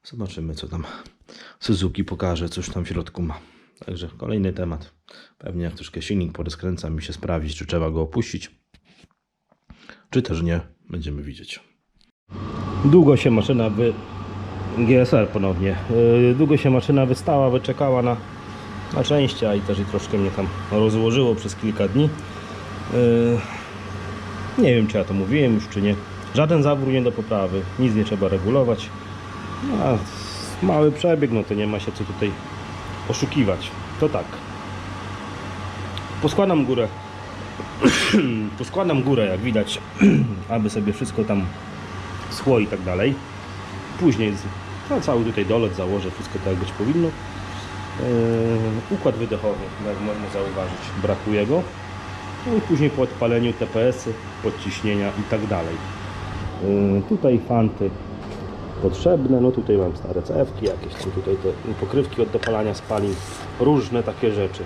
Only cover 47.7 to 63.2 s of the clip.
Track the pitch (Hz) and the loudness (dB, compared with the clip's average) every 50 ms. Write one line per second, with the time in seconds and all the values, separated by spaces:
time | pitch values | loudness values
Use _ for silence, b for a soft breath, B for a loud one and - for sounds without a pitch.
47.7 | - - - - - - - 123 120 117 113 113 117 113 113 113 113 113 110 110 | -10 -10 -10 -10 -8 -4 -2 0 2 2 4 2 2 2 2 2 2 0 0 0
48.7 | 107 113 - - 202 190 - 135 123 110 117 - 107 98 - 107 98 98 98 92 | -2 -4 -4 -4 -4 0 0 0 0 0 -2 -2 -2 -2 -2 -2 -2 -2 -6 -8
49.7 | - - 101 104 101 98 104 104 104 107 101 98 98 101 98 98 92 95 92 92 | -8 -6 -6 -6 -4 -4 -4 -4 -4 -4 -6 -6 -4 -4 -4 -2 -4 -4 -4 -4
50.7 | 90 90 - - - 92 92 101 98 92 - 107 104 104 104 107 143 175 180 - | -6 -8 -8 -8 -6 -2 -2 -2 -2 -2 0 0 2 2 2 4 2 0 0 -2
51.7 | - - - - - - - - - - - - - - - 247 233 220 - - | -10 -12 -14 -12 -12 -12 -12 -12 -12 -10 -10 -10 -10 -8 -4 0 0 0 2 2
52.7 | 170 135 151 147 - 131 131 123 - - 127 117 117 117 120 117 117 - 117 - | 2 4 4 2 4 2 0 0 0 0 2 2 4 4 2 2 0 0 -4 -2
53.7 | - 113 113 127 120 - - 117 107 - - 95 - - - 110 104 - - 101 | 2 2 4 4 2 0 -4 -6 -6 -6 -8 -12 -12 -4 -4 -4 -4 -2 -6 -6
54.7 | 95 - - 107 104 101 101 101 98 104 104 - 113 107 104 104 104 87 82 82 | -6 -2 -2 0 0 2 0 -2 -2 -4 -4 -2 -2 -2 0 0 -2 -2 -2 -4
55.7 | 82 80 - - - - - - - - - - - - - - - - 92 98 | -6 -6 -8 -10 -10 -10 -10 -10 -10 -10 -10 -8 -8 -6 -6 -8 -6 -4 0 2
56.7 | 101 101 101 101 98 101 98 - 220 185 - 135 123 117 - - 120 117 110 104 | 2 4 4 4 2 2 2 2 0 2 4 4 4 4 2 2 4 4 4 4
57.7 | - - 101 95 92 - - - - - - - - - - - - - - - | 2 0 -2 -2 -2 -6 -12 -12 -12 -12 -10 -10 -10 -10 -10 -10 -10 -10 -12 -10
58.7 | - - - 95 90 - - 170 180 160 135 127 131 123 123 127 127 - 107 - | -8 0 0 0 0 2 4 4 4 4 4 2 4 4 4 4 2 2 2 2
59.7 | 107 98 92 87 82 - - 87 90 87 80 - - 80 - - - 98 107 98 | 2 4 4 0 -2 -4 -6 -4 -4 -4 -4 -2 0 0 0 0 -2 -4 -2 -2
60.7 | 90 85 76 80 - - - 98 92 95 92 95 98 92 - 95 87 - - 113 | -2 -4 -8 -10 -10 -8 -8 -4 -4 -4 0 0 -2 0 0 -2 -4 -2 -6 -6
61.7 | 104 - - 98 - 139 135 - - - 117 107 107 113 - - 113 107 107 107 | -4 -4 -4 0 0 0 0 0 0 0 0 0 0 -2 0 0 0 0 0 -2
62.7 | 98 - - - 113 104 98 101 95 92 | -2 -4 -4 -4 -2 0 0 -2 -2 -4